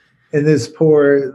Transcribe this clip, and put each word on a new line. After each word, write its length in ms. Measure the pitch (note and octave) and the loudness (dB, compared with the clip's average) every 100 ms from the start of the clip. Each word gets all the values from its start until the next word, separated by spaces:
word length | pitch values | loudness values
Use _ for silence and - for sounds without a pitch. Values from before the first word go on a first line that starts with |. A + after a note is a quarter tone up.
| _ _ _ | _ _ _
And 140 | D3+ D3 | -4 0
this 220 | D3 - | -2 -4
poor, 640 | - D#3+ D3+ C#3+ C#3+ C3+ | -2 0 2 2 0 -4